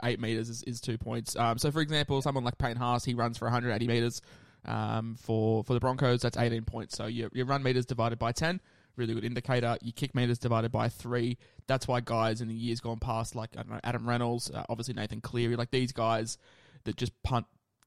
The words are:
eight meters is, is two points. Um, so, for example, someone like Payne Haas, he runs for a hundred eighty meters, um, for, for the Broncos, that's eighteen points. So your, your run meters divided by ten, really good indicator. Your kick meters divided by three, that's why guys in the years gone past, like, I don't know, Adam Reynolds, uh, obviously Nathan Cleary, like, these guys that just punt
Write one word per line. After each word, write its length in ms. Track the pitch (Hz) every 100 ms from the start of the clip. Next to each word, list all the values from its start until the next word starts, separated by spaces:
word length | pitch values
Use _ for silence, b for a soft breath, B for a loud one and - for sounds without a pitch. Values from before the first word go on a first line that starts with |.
eight 160 | 123 113
meters 300 | 113 113 117
is, 160 | 117
is 160 | - 117
two 180 | - 117
points. 380 | 113 117 - -
Um, 220 | 117 117
so, 120 | 151
for 100 | 151
example, 400 | 151 156 143 139
someone 220 | 143 135
like 160 | 120 -
Payne 160 | 131
Haas, 300 | 120 123 123
he 100 | 131
runs 240 | 120 120 117
for 80 | 117
a 40 |
hundred 180 | 120 120
eighty 160 | 107 120
meters, 340 | 117 117 - B B B B
um, 500 | - 113 107 113 113
for, 480 | 110 - 110 110 110
for 120 | 101
the 60 | 120
Broncos, 400 | 127 131 135 123
that's 160 | 120 -
eighteen 280 | 120 113
points. 320 | 113 113 101 -
So 100 | 110
your, 240 | 117 113
your 140 | 123 127
run 160 | 139
meters 240 | 131 127 123
divided 320 | 117 117 117
by 140 | 117
ten, 280 | 120 160 185 b b b -
really 180 | 117
good 100 | 113
indicator. 540 | 117 123 131 123 117 117
Your 100 | 117
kick 240 | - 139 123
meters 240 | 123 120
divided 320 | 120 117 113
by 160 | 113 117
three, 500 | - 120 120 120 123 B B -
that's 180 | 131 -
why 140 | 123
guys 400 | 120 113 113 110
in 80 | 117
the 60 |
years 260 | 113 120 117
gone 180 | 117 113
past, 380 | 120 113 113 120
like, 140 | 113 -
I 60 |
don't 80 | 104
know, 100 | 110
Adam 240 | - 120 117
Reynolds, 420 | 120 120 120 -
uh, 140 | - -
obviously 260 | 113 120
Nathan 260 | 110 104 110
Cleary, 340 | - 120 117
like, 160 | 117 117
these 220 | 131 127
guys 460 | 123 113 113 113 - b b b b
that 140 | 113 -
just 160 | 120 -
punt 240 | - 123 - _ _ _